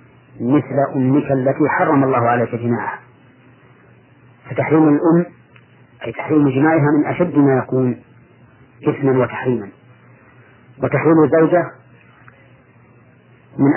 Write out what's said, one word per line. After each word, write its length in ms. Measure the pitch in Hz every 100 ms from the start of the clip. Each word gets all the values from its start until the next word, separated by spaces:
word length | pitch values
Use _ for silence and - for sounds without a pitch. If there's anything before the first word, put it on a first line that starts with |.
| _ _ _ -
مثل 540 | 117 143 - 131 139 139
أمك 360 | 131 139 139
التي 360 | 135 131 139 147
حرم 360 | - 160 143
الله 240 | 135 127 117
عليك 260 | 120 113
جماعها؟ 440 | 117 117 117 - - - _ _ _ - _ - _ _ - _ _ - _ -
فتحريم 380 | - - 151 156
الأم، 380 | 147 165 170 180 - _ - _ _ _ - 117
أي 60 |
تحريم 360 | - - 156 143
جماعها، 420 | 131 156 160 143 151
من 80 | 143
أشد 320 | 139 175 151
ما 200 | 139 131
يكون 380 | 120 131 127 117 - - - _ - - - - 143
إثما 300 | 143 139 131
وتحريما، 500 | 120 - 127 117 98 - _ _ _ _ _ - - _ - -
وتحريم 420 | 131 139 143 160
الزوجة 460 | 147 165 160 175 - - _ - _ - - - _ _ _ _ _ _ _ _ _ _ _ -
من 120 | 139